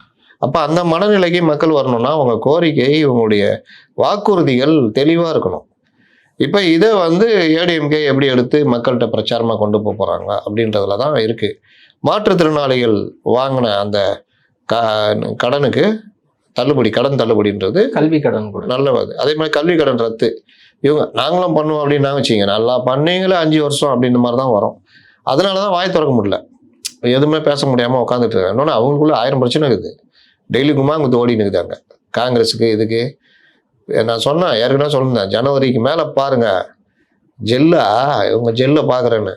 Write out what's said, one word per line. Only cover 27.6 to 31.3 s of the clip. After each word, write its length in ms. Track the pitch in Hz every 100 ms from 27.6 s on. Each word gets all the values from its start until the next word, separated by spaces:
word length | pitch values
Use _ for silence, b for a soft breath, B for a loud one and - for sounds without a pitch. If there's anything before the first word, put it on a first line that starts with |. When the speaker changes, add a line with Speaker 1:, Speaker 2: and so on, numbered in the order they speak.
| 139
Speaker 1:
முடியாம 340 | 123 120 127
உட்காந்துட்டு 340 | 113 123 113
இருக்காங்க. 200 | 98 92
இன்னொன்னு 220 | 110 156 120
அவங்களுக்குள்ள 380 | 127 143 151
ஆயிரம் 280 | 123 127 139
பிரச்சனை 260 | 120 156 147
இருக்குது, 240 | 104 - - _ b b b -
டெய்லி 220 | 117 143
குமாங்குத்து 460 | 139 139 160 135 120
ஓடின்னு 240 | 120